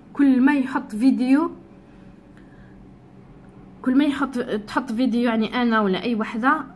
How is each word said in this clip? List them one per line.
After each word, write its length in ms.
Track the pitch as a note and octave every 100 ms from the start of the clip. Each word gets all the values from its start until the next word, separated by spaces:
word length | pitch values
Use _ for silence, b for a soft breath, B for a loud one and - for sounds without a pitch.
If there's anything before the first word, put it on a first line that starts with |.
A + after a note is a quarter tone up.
| -
كل 280 | - C#4 B3
ما 140 | C4+
يحط 400 | C#4+ B3+ C#4 -
فيديو، 560 | G#3+ C4 G#3+ B3+ C#4 E4+ - - - - - - - - - B B B B - - - - - - - - - -
كل 160 | C4 B3+
ما 60 |
يحط، 340 | D4 C4+ C4+ B3
تحط 540 | - G#3 G#3 D4 B3
فيديو 300 | A3+ B3+ A#3
يعني 400 | A#3+ A3+ G#3+ B3
انا 180 | A#3+ A3
ولا 220 | G3+ F#3
اي 120 | A#3+
وحده، 500 | A3 A3 A3+ C4 D#4 C#4